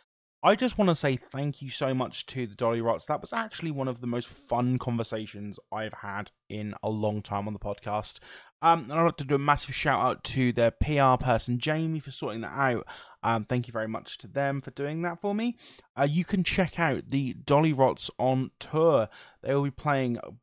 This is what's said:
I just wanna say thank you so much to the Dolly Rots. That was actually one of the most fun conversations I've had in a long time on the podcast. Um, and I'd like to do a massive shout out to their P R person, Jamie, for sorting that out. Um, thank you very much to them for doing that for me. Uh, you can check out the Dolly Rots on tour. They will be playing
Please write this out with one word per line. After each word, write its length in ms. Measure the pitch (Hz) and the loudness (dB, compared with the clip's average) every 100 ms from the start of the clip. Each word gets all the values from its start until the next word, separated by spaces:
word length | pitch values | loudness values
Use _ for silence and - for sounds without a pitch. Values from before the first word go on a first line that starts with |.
| _ _ _ _ | _ _ _ _
I 120 | 165 202 | 2 4
just 200 | 254 - | 2 2
wanna 180 | 190 160 | 2 2
say 200 | 143 127 | 0 -2
thank 460 | - 135 147 - | -4 -6 -6 -6
you 80 | 135 | -10
so 240 | - 131 | -4 -2
much 320 | 131 123 - - | 0 -2 -6 -8
to 200 | 131 117 | -8 -8
the 80 | 104 | -2
Dolly 240 | 117 117 | 0 2
Rots. 260 | 113 101 - | 0 0 -2
That 140 | 151 | -6
was 120 | - | -4
actually 380 | 226 220 - 165 | -6 -6 -6 -6
one 160 | 139 131 | -4 -4
of 120 | 120 | -4
the 60 | 123 | -4
most 220 | 120 - | -4 -6
fun 500 | - - 120 123 127 | -14 0 2 4 2
conversations 800 | - 117 113 110 107 101 104 - - | 2 -2 -2 -4 -6 -10 -12 -12 -8
I've 220 | 107 110 | -6 -6
had 380 | - 101 98 101 - - | -8 -8 -8 -8 -14 -10
in 260 | 104 107 98 | -8 -6 -6
a 80 | 110 | -4
long 320 | 110 107 107 | 0 0 -2
time 240 | - 101 104 | -2 -4 -4
on 60 | |
the 60 | 104 | -6
podcast. 580 | 101 101 - 107 - - - - - _ | -6 -6 -4 -4 -4 -10 -18 -20 -20 _
Um, 200 | 165 170 | 4 4
and 80 | 117 | 2
I'd 80 | 160 | 2
like 120 | 170 - | 2 2
to 60 | |
do 120 | 135 143 | 0 2
a 20 | |
massive 360 | 143 143 - | 4 2 0
shout 260 | - 151 131 | -2 0 2
out 240 | 123 - | 2 0
to 280 | - 131 127 | -4 0 2
their 180 | 120 117 | 4 2
P 260 | - - 147 | 2 0 4
R 180 | 131 127 | 4 4
person, 400 | 131 113 - 123 | 4 2 2 -2
Jamie, 400 | 156 156 160 156 | 0 0 -2 -4
for 100 | 139 | -6
sorting 300 | - 135 110 | -8 -6 -6
that 100 | 98 104 | -6 0
out. 280 | 135 117 - - - - | 0 0 -4 -14 -20 -4
Um, 220 | 113 113 | 0 0
thank 240 | 107 123 120 | 0 -2 -2
you 40 | |
very 160 | 113 110 | -4 -4
much 300 | 107 - - | -6 -8 -12
to 80 | 101 | -6
them 320 | 139 139 139 | -2 -2 -2
for 120 | 135 | -6
doing 300 | - 143 156 | -6 -6 -4
that 180 | 170 170 | -4 -4
for 140 | 202 208 | -2 0
me. 200 | 240 233 - - _ - | -2 -4 -12 -20 _ 0
Uh, 80 | 147 | 2
you 160 | 156 | 2
can 180 | - 190 | 0 0
check 360 | 175 - 175 - | 0 2 0 0
out 280 | 160 104 - | 0 -2 -2
the 220 | 135 131 | -2 -2
Dolly 380 | - - 143 160 | -4 2 4 6
Rots 380 | 135 131 - - - | 4 4 2 -4 0
on 320 | 127 131 131 - | 0 2 -2 -8
tour. 500 | - 156 165 139 107 - - _ | -4 4 6 6 2 -4 -20 _
They 120 | - | -2
will 100 | 139 | 0
be 60 | 143 | 0
playing 480 | - 151 139 127 117 - - | -2 0 0 0 -2 -6 -16